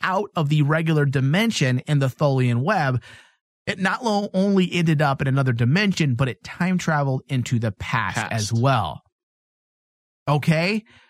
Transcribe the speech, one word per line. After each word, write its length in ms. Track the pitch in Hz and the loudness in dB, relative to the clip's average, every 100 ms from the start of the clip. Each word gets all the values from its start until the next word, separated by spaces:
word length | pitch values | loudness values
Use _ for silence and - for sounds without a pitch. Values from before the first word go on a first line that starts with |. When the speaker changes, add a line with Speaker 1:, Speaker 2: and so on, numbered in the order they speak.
Speaker 1:
out 280 | 180 190 208 180 | -4 -2 -4 -4
of 140 | 143 | 0
the 120 | 151 | 2
regular 440 | 143 156 165 156 143 | 2 0 2 2 2
dimension 760 | 135 135 180 226 - 131 127 - | 0 0 2 0 0 0 0 0
in 120 | 147 | 0
the 80 | 135 | 0
Tholian 560 | - 147 131 123 120 | 0 0 2 2 0
Web, 380 | 151 202 139 123 - - - _ _ _ - | 0 0 0 -2 -6 -16 -20 _ _ _ -10
it 140 | 196 | -2
not 240 | 185 214 | -2 -2
lo-, 260 | 233 202 202 | 0 -2 0
only 360 | 185 202 196 175 | 0 2 2 2
ended 280 | 175 170 151 | 2 2 2
up 200 | 147 135 | 2 0
in 60 | 135 | 0
another 260 | 135 131 | 0 0
dimension, 600 | 117 120 175 208 180 151 120 | 2 2 2 2 2 0 0
but 120 | 131 | -2
it 160 | - | -4
time 340 | - - 180 180 | -14 -4 -2 0
traveled 440 | - 147 139 131 - | 0 0 0 -2 -4
into 300 | 131 - 120 | -4 -2 -2
the 120 | 113 | -2
past 460 | - - 117 95 117 | -6 -4 -2 -2 -4
Speaker 2:
Past. 160 | 107 | -4
Speaker 1:
as 180 | 113 101 | -4 -2
well. 500 | 113 135 123 82 - - _ _ _ _ _ _ _ _ _ _ _ - | 0 2 0 -2 -8 -18 _ _ _ _ _ _ _ _ _ _ _ -2
Okay? 560 | 147 160 156 180 220 - - | 0 2 0 0 -2 -6 -18